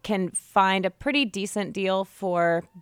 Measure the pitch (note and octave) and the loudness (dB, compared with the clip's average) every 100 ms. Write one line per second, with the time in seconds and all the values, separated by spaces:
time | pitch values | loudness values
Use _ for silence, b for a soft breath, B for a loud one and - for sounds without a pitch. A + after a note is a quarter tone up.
0 | - G3 F3+ - - G3+ F#3+ F#3+ F#3 - | -4 -2 -2 -6 -2 2 4 2 0 -4
1 | C#4 C#4+ A#3+ G3+ G3+ G#3 F#3+ G3 F#3+ F#3+ | -2 0 0 -2 -4 -4 -4 -4 -2 -2
2 | G3 - F#3 F3 E3+ E3+ - F3 | -4 -6 -2 2 2 2 -2 -2